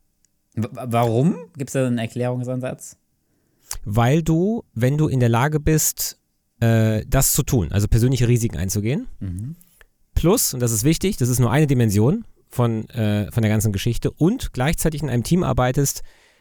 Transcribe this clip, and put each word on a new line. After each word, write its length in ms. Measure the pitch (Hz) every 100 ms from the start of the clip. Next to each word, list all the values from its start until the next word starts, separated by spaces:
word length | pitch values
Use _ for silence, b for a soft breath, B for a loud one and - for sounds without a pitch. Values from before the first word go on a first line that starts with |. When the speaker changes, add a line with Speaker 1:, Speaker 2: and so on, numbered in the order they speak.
| _ _ _ _ _
Speaker 1:
W-, 140 | - 107
warum? 640 | - 127 117 120 113 156 494 494 -
Gibt's 160 | 131
da 140 | 135 127
einen 120 | 120
Erklärungsansatz? 1000 | 113 120 123 127 123 127 127 139 - - _ _ _ B B B B B
Speaker 2:
Weil 380 | - 107 120 156
du, 420 | 160 160 190 233 -
wenn 240 | 113 123 147
du 100 | 156
in 120 | 131
der 80 | 120
Lage 320 | 117 143 151
bist, 580 | 151 156 - - - - _ _ _ -
äh, 440 | 117 113 110 107 -
das 260 | 131 -
zu 100 | -
tun, 300 | - 127 78
also 160 | 101 104
persönliche 400 | 117 123 135 120
Risiken 280 | 120 113 -
einzugehen, 520 | 95 104 104 165 262 -
Speaker 1:
Mhm. 360 | 95 90 123 165 _ _ _ _ _
Speaker 2:
plus, 400 | - 160 233 -
und 60 | 131
das 120 | 120
ist 120 | 113
wichtig, 320 | 131 165 190 -
das 120 | 120
ist 100 | 123
nur 120 | 120
eine 160 | 135 151
Dimension 580 | 131 113 101 113 220 - - _
von, 400 | - 120 110 110
äh, 400 | 117 107 104 101
von 100 | -
der 80 | 110
ganzen 220 | 107 107
Geschichte, 380 | 98 120 117 135
und 420 | - 160 247 -
gleichzeitig 500 | - 135 165 165 147
in 80 | 143
einem 140 | 120
Team 180 | - 175
arbeitest, 600 | 156 127 123 139 139 - b b b b